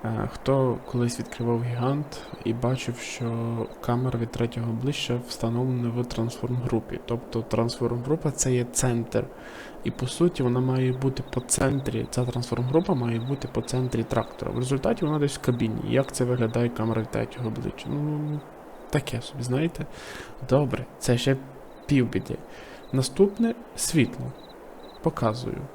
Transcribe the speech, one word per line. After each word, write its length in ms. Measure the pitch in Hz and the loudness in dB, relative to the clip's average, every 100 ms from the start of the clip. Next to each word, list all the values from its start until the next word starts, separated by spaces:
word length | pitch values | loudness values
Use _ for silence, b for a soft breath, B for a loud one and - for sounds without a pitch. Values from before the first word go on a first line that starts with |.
Е, 240 | 113 110 101 | -2 -2 -2
хто 460 | - - 135 131 117 - | -2 2 4 4 0 -2
колись 320 | 123 120 120 | 0 0 0
відкривав 460 | 117 - 120 117 | -8 -2 0 2
Гігант 560 | 120 120 123 143 143 - - - | 0 0 0 0 -2 -10 -12 -6
і 80 | - | -4
бачив, 460 | 120 120 131 - 120 | 0 0 0 -2 -6
що 580 | - - 117 113 117 117 - - | -8 -4 -2 -2 -2 -2 -4 -4
камера 380 | - 120 127 120 | 0 2 2 0
від 120 | 117 | -2
третього 400 | - 117 - 117 | 0 0 0 -2
обличчя 480 | 113 131 147 - 120 - | 0 0 -2 0 -2 -2
встановлена 640 | - 113 117 127 127 120 | -2 0 2 2 2 0
в 160 | 120 120 | 0 -2
трансформ-групі. 960 | - 117 - 123 123 120 113 - - - | 0 -2 -2 -2 0 2 0 0 -8 -4
Тобто 360 | 117 - 117 | -4 -2 -4
трансформ-група — 880 | - - 117 - 117 120 127 160 151 | 0 2 2 2 0 0 0 2 0
це 240 | - 131 | 0 2
є 120 | 123 120 | 2 2
центр. 520 | - 147 117 113 110 - B B B B B | 2 2 2 2 0 -2 B B B B B
І 60 | - | -4
по 160 | - 127 | -2 -4
суті 360 | - 170 - | 4 2 4
вона 180 | 127 123 | 2 4
має 320 | 131 131 127 | 4 4 2
бути 300 | 127 131 131 - | 2 0 0 -2
по 80 | 127 | -4
центрі, 680 | - - 135 139 135 117 120 | 0 2 4 2 0 -2 -2
ця 140 | - | 0
трансформ-група 680 | 123 120 120 117 127 160 190 | 0 0 -2 0 4 4 4
має 260 | 147 120 117 | 2 2 0
бути 280 | 123 139 - | 0 -4 -2
по 140 | - | -2
центрі 420 | - 127 127 117 | 0 0 2 0
трактора. 480 | 113 113 - - - | 2 0 0 -4 -4
В 60 | 117 | -2
результаті 460 | 127 135 226 233 | 0 2 2 2
вона 140 | 151 151 | 2 2
десь 180 | 143 - | 2 2
в 40 | |
кабіні. 420 | - 120 113 113 104 | 0 2 0 0 2
Як 240 | 120 139 | 2 2
це 120 | - | 0
виглядає 440 | 123 123 113 120 120 | 2 4 2 4 2
камера 340 | 120 110 113 | 2 0 0
від 80 | 107 | 0
третього 380 | 110 117 - 117 | -2 -2 -4 -4
обличчя? 380 | 110 117 - - | -2 -4 -6 -4
Ну, 520 | 143 151 151 151 147 - - - - - | -2 0 -2 -2 -4 -8 -18 -18 -16 -2
таке 320 | 147 - 117 | -2 -2 -6
собі, 200 | - 135 | -6 -8
знаєте. 440 | 120 131 165 - - B B B B B 131 | -2 2 0 -2 -8 B B B B B 2
Добре, 380 | 135 139 - - - | 4 4 0 -6 -4
це 200 | - 120 | 2 4
ще 180 | 135 135 - - - - - | 4 2 -2 -16 -18 -14 4
півбіди. 500 | 143 117 98 - - - B B B B | 4 4 0 -4 -8 -8 B B B B
Наступне — 600 | 131 131 - 202 202 226 - - - | 0 0 6 4 6 0 0 -10 -6
світло. 500 | - 160 113 - 127 - - - - - - - | 2 4 4 0 -8 -10 -18 -18 -18 -16 -18 -2
Показую. 560 | 165 - 113 113 123 - 139 | -2 2 0 0 -6 -6 -8